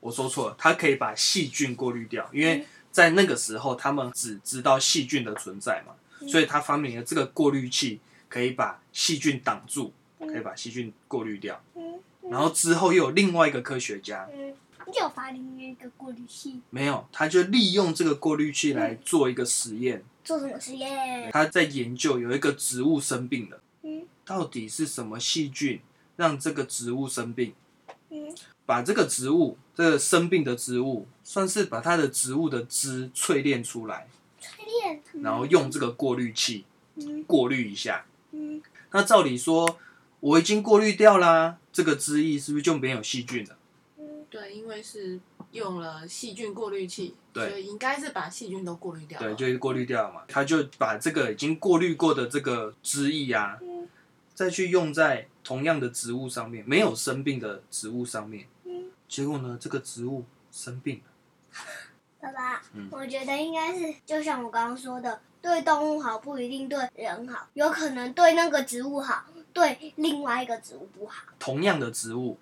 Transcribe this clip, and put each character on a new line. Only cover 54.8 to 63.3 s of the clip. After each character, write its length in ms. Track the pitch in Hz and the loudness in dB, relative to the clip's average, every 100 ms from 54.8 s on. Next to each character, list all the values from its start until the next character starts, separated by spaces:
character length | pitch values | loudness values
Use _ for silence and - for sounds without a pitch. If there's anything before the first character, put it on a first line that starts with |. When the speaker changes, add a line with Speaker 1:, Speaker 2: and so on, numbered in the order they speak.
| 160 | 2
Speaker 1:
在 360 | 147 156 127 - _ - | 2 2 2 -6 _ -8
同 180 | 127 | -4
样 160 | 147 160 | 0 0
的 80 | 127 | 0
植 240 | 123 117 | -6 -6
物 160 | 120 131 | -6 -6
上 220 | 123 117 | -8 -8
面， 120 | 117 104 | -10 2
没 120 | 143 | 4
有 140 | 208 | 4
生 300 | 117 - 135 | 2 -4 -2
病 160 | 139 135 | -2 -2
的 240 | 110 98 _ | -4 -10 _
植 160 | - 107 | -10 -8
物 160 | 120 | -6
上 240 | 120 113 107 | -6 -6 -10
面。 180 | 107 98 _ - | -14 -18 _ -14
Speaker 2:
嗯。 240 | 359 - _ _ | -12 -12 _ _
Speaker 1:
结 180 | - 139 | -6 -4
果 120 | 143 | -4
呢， 200 | 127 120 | -6 -10
这 80 | - | -8
个 100 | 139 | -8
植 260 | - - 120 | -8 -8 -6
物 200 | 135 123 _ _ | -6 -10 _ _
生 260 | - - 123 | -16 -12 -8
病 200 | 143 123 _ | -8 -10 _
了。 580 | _ _ _ _ - - - - _ _ _ | _ _ _ _ -18 -16 -16 -18 _ _ _
Speaker 2:
爸 120 | 277 | -12
爸， 280 | 269 254 254 - | -6 -4 -6 -10
Speaker 1:
嗯。 160 | 208 202 | -14 -12
Speaker 2:
我 160 | 277 269 | -10 -8
觉 160 | 269 | -6
得 140 | 269 | -4